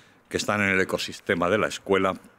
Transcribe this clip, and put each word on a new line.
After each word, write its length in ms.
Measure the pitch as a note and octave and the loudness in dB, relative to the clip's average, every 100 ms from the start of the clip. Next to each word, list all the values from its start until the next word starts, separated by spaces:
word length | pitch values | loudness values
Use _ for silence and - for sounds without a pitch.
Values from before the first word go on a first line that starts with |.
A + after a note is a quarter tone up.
| - _ - | -20 _ -8
que 80 | F#2 | -4
están 240 | - G#2 | -2 0
en 80 | G2 | 2
el 120 | F#2+ | 2
ecosistema 680 | F2+ F2 - F2+ - F#2+ F2 | 0 -2 -6 -8 -4 0 2
de 80 | G#2+ | 2
la 80 | D#2 | 0
escuela, 480 | - - F#2+ F#2+ F2+ - | -4 0 2 2 -2 -8